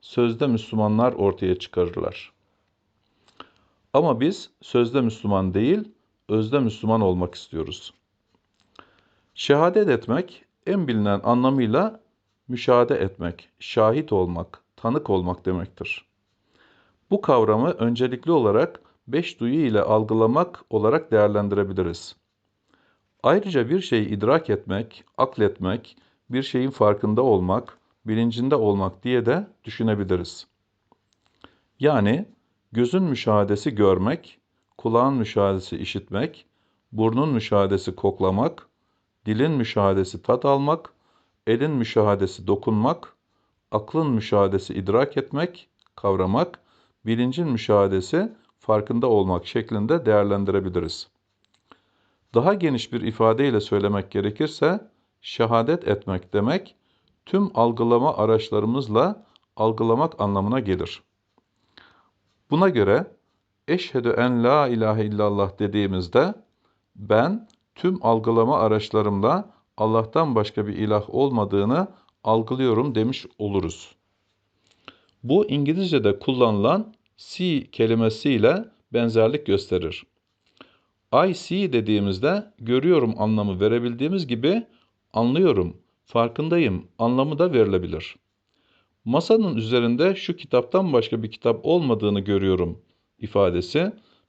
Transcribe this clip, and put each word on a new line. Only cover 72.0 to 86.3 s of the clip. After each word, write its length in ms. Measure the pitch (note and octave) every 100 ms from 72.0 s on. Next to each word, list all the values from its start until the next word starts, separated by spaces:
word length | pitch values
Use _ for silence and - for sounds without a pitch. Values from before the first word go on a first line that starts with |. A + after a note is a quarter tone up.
| _ _
algılıyorum 720 | G#2+ A2+ A2+ C3 B2+ A2 C#3+ A2
demiş 300 | A2+ C3+ - -
oluruz. 560 | G#2 G2 E2+ - - _ _ _ _ _ _ _ _ _ - _ _ _
Bu 260 | A#2+ F3+ -
İngilizce'de 680 | C#3+ C#3+ E3+ F#3 C#3+ G#2 G2+
kullanılan 760 | - B2+ A#2 G2+ A2+ G3 A3 _ _ _
see 540 | - - F3+ C#3+ -
kelimesiyle 920 | - A2+ A2+ A2+ A2 D3 A#2 A2+ F#3 A3+ _ -
benzerlik 520 | A#2+ A#2 A2+ A2 - -
gösterir. 580 | G2 - F2+ E2 - - _ _ _ _ _ - _ _ _ - C3+ F#3+
"I 60 |
see" 400 | - - F#3 F#3
dediğimizde 800 | A#2 G#2+ G#2 G2+ F#2 C#3 G3+ - -
görüyorum 560 | A2+ B2+ E3 E3 A#2+ -
anlamı 420 | G#2+ G#2+ G#2 F#2
verebildiğimiz 680 | G#2+ A#2 A#2+ A#2 D3 F#3+ C#3
gibi 380 | A#2 C#3+ A3+ - _ _ _ _
anlıyorum, 640 | A2 A#2+ D3 F#3 G2 E2+ - _ _ _
farkındayım 800 | A#2 A#2